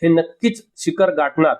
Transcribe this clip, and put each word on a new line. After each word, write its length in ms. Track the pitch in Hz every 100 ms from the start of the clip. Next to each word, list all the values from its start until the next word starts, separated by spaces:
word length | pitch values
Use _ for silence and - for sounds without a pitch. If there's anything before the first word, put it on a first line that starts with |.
हे 60 | 170
नक्कीच 580 | 165 165 - 233 226 - -
शिखर 360 | - 170 185
गाठणार 420 | 151 143 156 160 -